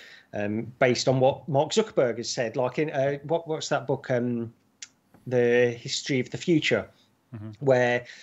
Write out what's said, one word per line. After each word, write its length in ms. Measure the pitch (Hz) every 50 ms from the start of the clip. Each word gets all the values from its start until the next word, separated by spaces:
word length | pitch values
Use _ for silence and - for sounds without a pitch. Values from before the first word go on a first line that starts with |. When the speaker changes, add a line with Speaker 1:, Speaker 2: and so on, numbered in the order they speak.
| - - - - - _ -
Speaker 1:
um, 360 | 104 104 104 107 113 113 113 - -
based 300 | 139 127 120 - - 143
on 120 | 131 135
what 280 | 127 135 - - - -
Mark 220 | 139 135 156 156
Zuckerberg 480 | - 220 214 - - 165 139 120 107 117
has 100 | 113 -
said. 260 | - 143 123 113 107
Like 240 | 139 123 123 - -
in, 120 | 156 156
uh, 260 | 151 139 135 139 143 143 147
what, 240 | 143 165 165 165 151
what's 220 | 156 143 - -
that 160 | 151 131 131
book, 240 | - 139 - - -
um, 420 | 127 123 123 123 120 117 117 113 - _ _ _ _ - - - _ _ _ _ _ - -
The 440 | 131 127 123 120 120 120 123 123 120 117 120
History 400 | - 139 - - - - 143 127
of 100 | 120 -
the 80 | - -
Future? 500 | - 185 170 151 - - 123 101 92 - _ _ _ _ _ _ _ _ 120
Speaker 2:
Mm-hmm. 160 | 110 107 110 107 -
Speaker 1:
Where 440 | 147 135 127 123 123 120 123 120 123 - - -